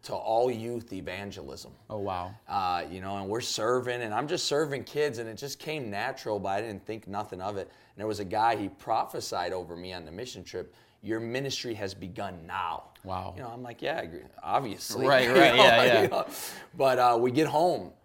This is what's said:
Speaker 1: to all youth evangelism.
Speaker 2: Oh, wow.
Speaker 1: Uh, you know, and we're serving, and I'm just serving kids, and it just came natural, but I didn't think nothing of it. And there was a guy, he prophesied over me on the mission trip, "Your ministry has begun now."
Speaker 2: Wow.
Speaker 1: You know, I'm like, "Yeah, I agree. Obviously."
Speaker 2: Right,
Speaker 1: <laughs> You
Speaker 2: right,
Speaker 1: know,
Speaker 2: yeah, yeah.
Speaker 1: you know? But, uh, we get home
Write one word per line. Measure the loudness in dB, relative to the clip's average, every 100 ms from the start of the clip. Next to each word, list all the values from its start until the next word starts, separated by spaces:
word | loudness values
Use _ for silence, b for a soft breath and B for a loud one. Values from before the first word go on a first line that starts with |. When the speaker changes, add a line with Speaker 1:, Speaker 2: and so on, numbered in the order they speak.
Speaker 1:
to | -8 -8
all | 0 2 4
youth | 0 -4 -6 -8
evangelism. | -10 -8 -8 -8 -10 -12 -14 -16 -20 _
Speaker 2:
Oh, | -6
wow. | -4 -4 -6 -12 -6
Speaker 1:
Uh, | -2 0 0 -2
you | -8
know, | -6 -6
and | -4
we're | -4
serving, | -2 -2 2 2 0 -4
and | -2 -2
I'm | -2
just | -2 0
serving | 0 0 -4 -6
kids, | -2 -2 -2
and | -8
it | -8
just | -10 -10
came | -8 -6 -6
natural, | -4 -4 -6 -4 -2
but | 0
I | -2
didn't | -4 -8 -10
think | -12 -8
nothing | -8 -6 -6
of | -6 -6
it. | -8
And | -14 _ -8
there | -4
was | -4
a | -2
guy, | 2 4 2
he | -2
prophesied | -8 -2 -2 -2 -6 -6 -4 -2
over | -4 -6 -10
me | -10
on | -12 -12
the |
mission | -12 -12 -12
trip, | -10 -10 -10 b b b
"Your | -6 -4
ministry | -2 -4 -4 -6 -6 -6
has | -8
begun | -8 -12 -8 -10 -10 -8
now." | -4 -4 -6 -10 -18
Speaker 2:
Wow. | -8 -6 -6 -10
Speaker 1:
You |
know, | -12
I'm | -10
like, | -12 -6
"Yeah, | -4 -4
I |
agree. | -6 -10 -16 -14
Obviously." | -2 -2 -2 -6 -6 0 6
Speaker 2:
Right, | 6 8
Speaker 1:
<laughs> |
You | 8
Speaker 2:
right, | 8 10
Speaker 1:
know, |
Speaker 2:
yeah, | 10 10
yeah. | 8 6
Speaker 1:
you | 4
know? | 2 -2 B B B B 0
But, | 2 6
uh, | 6 6
we | 4
get | 4 2
home | 4 4 2 -4 -16